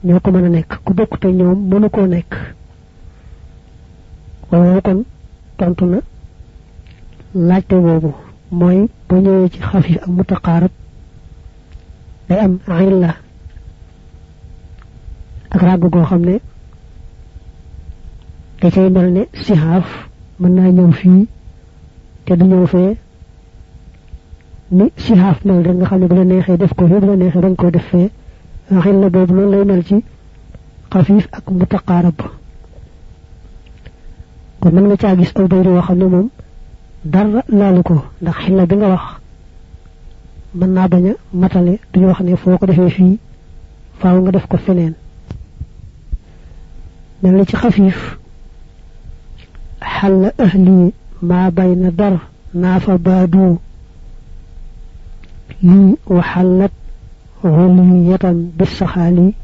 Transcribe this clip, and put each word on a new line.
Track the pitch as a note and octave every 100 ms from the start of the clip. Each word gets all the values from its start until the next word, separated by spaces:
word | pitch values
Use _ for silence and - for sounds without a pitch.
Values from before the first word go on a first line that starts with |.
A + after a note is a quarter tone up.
| F3+
ñoo | F3+
ko | G3+
mën | F#3 F3
a |
nekk. | E3+ D#3+ - -
Ku |
bokkut | F3+ G#3+ - G3
ak |
ñoom | F#3 F3+ F#3 G3
mënu | G3 G#3
koo | G#3+ F#3+
nekk. | F3 - - - - - - - - - - - - - - - - - - - - - - -
Waaw, | E3+ F3 F#3
kon | G3+ F#3+ B3 - - - - -
tontu | F3+ F3 F3+
na | F#3 - - - - - - - - - - - - - F#3+
laajte | E3+ F#3 - F#3
boobu. | E3+ D#3+ D#3 C#3 - - -
Mooy | F3 F3 F#3 G#3+ - -
bu | F#3
ñëwee | G3 F#3+ F#3
ci | -
xafiif | - G3 F3 E3+
ak | -
mutaqaarab, | F3+ F#3 F#3+ - E3+ F#3 - - - - - - - - - - - - - - - -
day | F3+
am | G3+ F#3 - E3+ F#3+
illa | F#3+ E3+ - - - - - - - - - - - - - - - - - - - - - - - -
ak | F#3+
ràgg | F3 F#3 F3
goo | F3 E3
xam | F3+ E3+
ne | G3+ - - - - - - - - - - - - - - - - - - - - - -
da | F3+
cay | F#3+ F#3+
mel | F#3 F3+
ne | F3+ C#4
sihaaf | - - F#3 D#3 F3 - - - - - -
mën | F3+ F#3
naa | F#3
ñëw | F3+ F3+
fii | - F#3 F#3 G#3+ - - - - - - - - - -
te | F3
du | F#3
ñëw | F#3 F3+
fee. | F3+ F#3 A3+ - _ - - - - - - - - - - _ - - - -
Ni | F#3 A#3+ -
sihaaf | - G#3 F#3 D3 G3+
mel | F3+ E3+
rek | F3+
nga | F3+
xam | F#3+
ne | F3+
bu | F3+
la |
neexee | F#3 F#3 F#3 F3
def | F#3+
ko | - F3
fii, | G3
bu | G3
la | G3
neexee | F3+ F3
bañ | F#3+ F3+
koo | F3
def | F3 -
fee. | F3+ F#3+ - - - - - -
Illa | F#3+ F3 G3 G3
boobu | F3+ F#3
noonu | F#3 G3+
lay | G3 G3+
mel | F#3 E3
ci | G3+ - - - - - - - - -
xafiif | F#3+ F3+ G3+ -
ak | - -
mutaqaarab. | F#3 F#3 F#3+ - F3 F3 D#3 - - - - - - - - - - - - - - - - - - - - - - - -
Kon | F3+
mën | E3 G3+
nga | G3+
caa | G#3+ F#3
gis | F3 -
aw | F#3+
bayru | F#3 F#3
yoo | F3+
xam | F3+ F3+
ne | F#3
moom | F3+ A3 - - - - - - - D#3+
dara | F#3 G#3 G#3+ -
laalu | G#3+ G3+ F3+
ko, | F3 E3 - -
ndax | E3+ - -
illa | F#3+ F3
bi | G3+
nga | G#3
wax | F3+ - - - - - - - - - - - - - - - F3
mën | F#3
naa | F#3 F#3
bañ | F3+ F#3
a | - -
matale, | F3+ F#3 F#3 F3 G3 -
duñu | F#3 F#3
wax | F3+
ne | F3+ F3+
foo | F#3 F3+
ko | G3
defee | F3 F3+
fii, | F3 F#3 G#3 - - - - - - - -
faaw | F#3 F3+
nga | F#3
def | F#3+ -
ko | F3+
feneen. | - F#3 E3 D#3+ - - - - - - - - - - - - - - - - - - - - - -
Mel | F#3 F#3+
na | G3
ci | -
xafiif, | A#3+ G3+ F#3+ F3 - - - - - - - - - - - - - - - - - -
حل | - - G3 F#3+ F#3+ -
أهلي | A3 F#3+ F#3 F#3 F3+ - - -
ما | E3+ F3+ F#3
بين | F3 F#3 F3+ F#3 E3+
در | G3+ F3+ - - -
ناف | F3 F3+ F#3 F#3+
بادو | F#3 E3+ F#3 F#3 F#3 F#3 E3+ - - - - - - - - - - - - - - - - - - - -
لي | F3+ G3 F#3+ C4 -
وحلت | F3+ F3 F3+ F#3 F#3 G3 - - - - - - - F3+
غلية | D#3 F#3 F3+ F3+ F3+ F3 F#3 F#3 E3+ F3 E3
بالسخالي. | F#3 - F3+ F3+ E3+ F3 F#3 G#3+